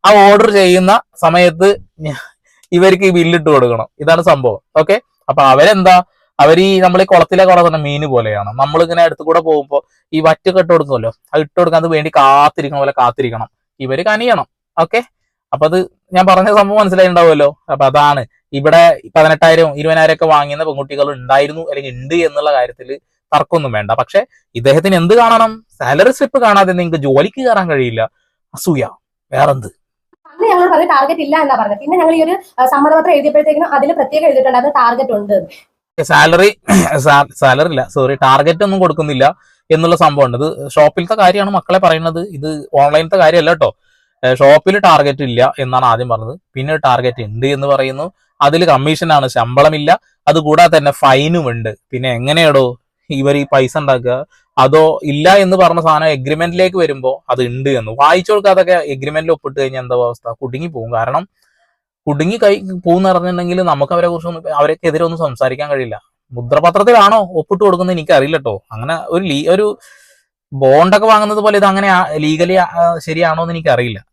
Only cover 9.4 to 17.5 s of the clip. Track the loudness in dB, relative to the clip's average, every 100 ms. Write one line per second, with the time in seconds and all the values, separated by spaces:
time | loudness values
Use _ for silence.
9.4 | 0 -2 -2 -6 _ _ _ -6 -6 -4
10.4 | -2 0 2 0 0 -4 -6 -10 _ -6
11.4 | -4 -2 0 0 0 -4 -2 2 4 4
12.4 | 2 0 -8 -4 -4 0 -2 -2 -8 -8
13.4 | -14 _ _ _ -8 -4 -2 -2 -2 -2
14.4 | -4 _ _ -4 -2 -4 -6 _ _ _
15.4 | _ -2 0 0 -4 _ _ 0 4 2
16.4 | 4 2 2 2 0 2 2 4 4 4
17.4 | 0